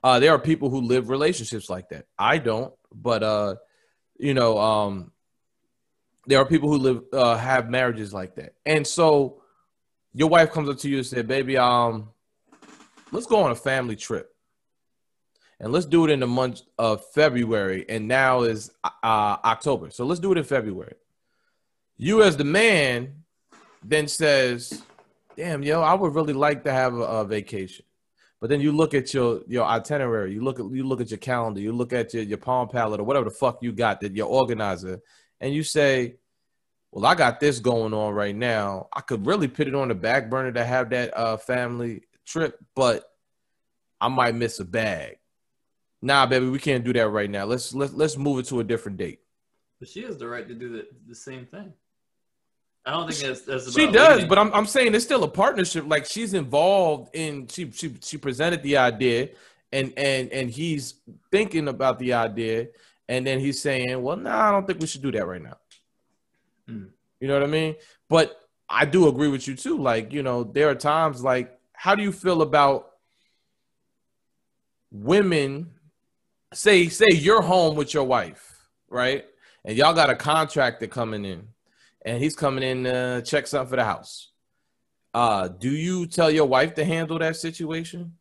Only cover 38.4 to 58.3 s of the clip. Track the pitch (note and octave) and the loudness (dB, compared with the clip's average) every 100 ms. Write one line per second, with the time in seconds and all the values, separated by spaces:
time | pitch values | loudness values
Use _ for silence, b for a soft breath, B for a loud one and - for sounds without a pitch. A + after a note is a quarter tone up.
38.4 | B2 A2 G2+ F#2+ - - - A#2 G#2 G3+ | -2 -2 -2 -6 -10 -12 -6 -4 -2 0
39.4 | C#3 - C#3+ C#3 C3 G2 A2 C3 A2+ C3 | -2 -2 -4 -2 -4 -2 0 -2 -2 -4
40.4 | C3 A#2+ A#2+ B2+ A#2+ B2 A#2+ - A2+ A2 | -4 -4 -2 -2 0 -2 -4 -2 -2 -4
41.4 | - B2 B2 A#2+ A#2+ A2 _ _ - D#3+ | -4 -4 -4 -6 -8 -10 _ _ -12 -6
42.4 | D#3 - _ - B2+ G#2+ - _ _ _ | -6 -6 _ 0 2 2 -4 _ _ _
43.4 | _ _ _ _ _ _ A#2 C3 A#2+ A#2 | _ _ _ _ _ _ -2 2 0 0
44.4 | A#2 - F2 A2+ A2 E2+ B1 - _ _ | -4 -6 -6 -4 -2 -4 -10 -18 _ _
45.4 | _ _ _ _ _ _ B2+ C#3 C3 B2+ | _ _ _ _ _ _ 0 2 4 2
46.4 | B2+ C3+ - B2+ A#2+ A#2+ A2 G#2+ G2+ G2+ | 0 -2 -2 -2 0 2 2 0 -2 -4
47.4 | G2+ B2 - C3 C#3 C3+ D#3 C3+ C#3+ C3+ | -4 -4 -6 -6 -6 0 -2 0 -2 -2
48.4 | B2 B2+ A2 A2+ G#2 F#2 F2 - _ _ | -2 -4 -2 -4 -4 -8 -10 -10 _ _
49.4 | _ _ _ _ B2 F#3+ B3 D#3+ A#2 A#2+ | _ _ _ _ -18 -14 -14 -12 -10 -12
50.4 | A2 A#2 B2 A2+ - B2 A2 A#2 - C3 | -12 -14 -12 -12 -14 -20 -20 -20 -18 -18
51.4 | B2 F3+ F#3+ - _ _ _ _ _ _ | -18 -20 -20 -20 _ _ _ _ _ _
52.4 | _ _ _ _ B2+ D#3+ E3 C#3+ C#3 B2+ | _ _ _ _ -8 -6 -6 -6 -6 -8
53.4 | - C3 B2 C4 D#4 G#3+ D#4 B3+ E3 F#3+ | -8 -8 -4 0 4 8 8 8 4 4
54.4 | G#3+ G3+ G#3+ C#4 A#3+ G#3+ A#3 C4+ D#3 E3+ | 4 2 0 2 2 2 0 0 0 2
55.4 | A3+ C4+ F3+ E3 D3 D3+ C#3+ G#3+ A3+ F#3+ | 0 2 -2 -4 -2 -2 -2 -8 -4 -4
56.4 | C3 C#3+ F3 G3 E3+ D3 - D#3+ D#3 C#3+ | 0 2 4 4 2 0 -6 -8 -8 -8
57.4 | B2 - D#3+ - E3 A#2+ - D3+ C#3 | -12 -12 -12 -10 -12 -12 -14 -10 -8